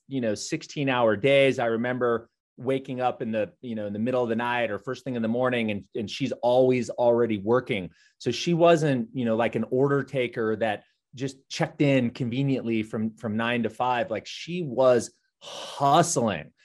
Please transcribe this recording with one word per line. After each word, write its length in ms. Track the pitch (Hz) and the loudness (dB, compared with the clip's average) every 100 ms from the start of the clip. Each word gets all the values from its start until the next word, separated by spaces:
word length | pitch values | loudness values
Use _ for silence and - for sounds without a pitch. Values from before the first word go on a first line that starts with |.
| - | -10
you 140 | 135 | -4
know, 140 | 113 | -2
sixteen 560 | 104 - 165 - - 135 | -4 -6 -8 -8 -4 -2
hour 260 | 123 117 101 | 2 2 4
days. 420 | 135 139 135 123 | 4 6 4 2
I 80 | 117 | 0
remember 640 | 113 123 127 123 113 - _ _ - | 0 -2 0 0 0 -4 _ _ -10
waking 420 | 123 135 135 127 | -4 -4 -4 -4
up 220 | 127 120 | -2 -2
in 100 | 117 | -4
the, 200 | 110 101 - | -4 -4 -8
you 120 | 127 | -10
know, 120 | 110 104 | -8 -6
in 80 | |
the 40 | 107 | -4
middle 240 | 117 127 | 0 0
of 60 | 120 | 0
the 80 | 113 | -2
night 340 | 120 123 113 | -2 -2 -2
or 80 | 101 | -4
first 240 | - 127 | -8 -10
thing 120 | - | -8
in 80 | 123 | -4
the 60 | 113 | -2
morning, 420 | 120 127 123 110 | 0 0 0 -2
and, 140 | 101 - | -4 -8
and 160 | 123 101 | -10 -8
she's 220 | - 127 - | -6 -6 -2
always 480 | 120 123 127 127 113 | 2 4 4 2 -2
already 480 | - 120 117 117 107 | 0 2 4 2 0
working. 520 | 101 123 127 110 87 - _ _ | 0 0 0 -4 -6 -14 _ _
So 120 | 131 | -6
she 220 | 117 - | -4 0
wasn't, 560 | 165 170 170 151 131 113 | 4 6 6 4 0 -2
you 100 | 131 | -4
know, 120 | 117 113 | 0 2
like, 180 | 113 | 0
an 100 | 117 110 | -2 -2
order 320 | 127 139 143 | 2 2 0
taker 540 | 131 139 120 120 110 107 | -2 -4 -4 -2 -2 0
that 280 | 113 104 - _ _ | -2 -4 -8 _ _
just 220 | 120 135 - _ | -10 -8 -10 _
checked 320 | - 160 - | -4 -4 2
in 300 | 143 135 120 | 4 4 2
conveniently 720 | - 123 123 139 127 113 113 | -2 -4 -2 0 0 0 -2
from, 340 | 107 117 110 110 | -2 -4 -6 -6
from 180 | 113 | -6
nine 280 | 107 117 120 | -2 0 0
to 80 | 110 | -2
five. 400 | - 127 123 113 | -2 -2 0 -2
Like, 160 | 104 - | -6 -8
she 360 | - - 180 | -14 -10 -8
was 480 | 156 120 131 156 - _ _ _ | -4 2 4 4 2 _ _ _
hustling. 1120 | - - - - 139 156 165 139 113 85 71 _ | -16 -14 -12 0 4 6 4 2 0 -2 -6 _